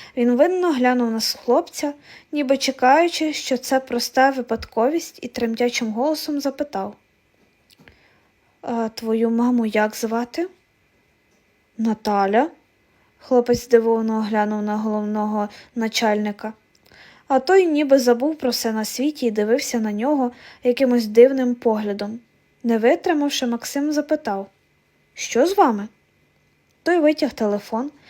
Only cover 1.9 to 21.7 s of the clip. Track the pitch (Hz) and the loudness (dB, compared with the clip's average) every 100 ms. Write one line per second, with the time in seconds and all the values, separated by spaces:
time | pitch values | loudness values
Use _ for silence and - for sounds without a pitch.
1.9 | 294 - - _ 294 262 269 269 262 254 | -8 -16 -20 _ -6 0 0 0 0 4
2.9 | 294 339 - 311 294 - 247 - 262 262 | 4 4 0 -4 -6 -4 -4 0 -2 -2
3.9 | 240 233 262 269 269 240 226 - - 247 | -6 -4 2 2 2 -4 -6 -6 -2 0
4.9 | 330 - - 240 - 233 226 240 240 226 | 0 -6 -12 -12 -6 -4 -2 -2 -2 -4
5.9 | 214 285 302 - 285 277 269 294 190 196 | -2 -2 -2 -4 -4 -4 -6 -6 -6 -8
6.9 | - _ _ _ _ _ _ _ _ - | -12 _ _ _ _ _ _ _ _ -20
7.9 | _ _ _ _ _ _ _ - 233 220 | _ _ _ _ _ _ _ -6 -4 -4
8.9 | 226 226 220 226 233 240 247 220 214 214 | -6 -4 0 0 2 2 2 0 0 0
9.9 | - 220 226 240 - 370 - _ _ _ | -2 -4 -4 -4 -6 -8 -10 _ _ _
10.9 | _ _ _ _ _ _ _ _ - 226 | _ _ _ _ _ _ _ _ -4 -2
11.9 | 220 - 202 196 220 320 - _ _ _ | -2 -2 0 2 2 0 -4 _ _ _
12.9 | _ _ _ - 247 240 240 - 233 226 | _ _ _ 0 2 2 -2 4 2 4
13.9 | 226 220 220 214 214 208 214 208 208 220 | 0 0 -2 -2 -2 -2 -2 -4 -4 -4
14.9 | 214 208 214 214 214 208 - - 240 226 | -4 -4 -4 -4 -4 -6 -8 -14 -6 -4
15.9 | 220 226 214 208 208 214 220 _ _ _ | -2 0 0 -2 -6 -12 -14 _ _ _
16.9 | - - - _ 269 269 381 349 294 285 | -20 -20 -20 _ 0 4 4 4 2 4
17.9 | 277 247 233 285 311 254 240 226 220 214 | 4 4 2 0 -2 -4 -2 -4 -4 -4
18.9 | - 285 302 240 214 208 254 285 240 220 | -4 -4 -2 -2 0 0 0 0 -4 -4
19.9 | 208 247 294 247 - - - 247 247 262 | -2 0 0 -2 -4 -18 -6 -2 2 2
20.9 | 240 214 220 254 269 247 240 233 | 2 2 6 8 6 -2 0 0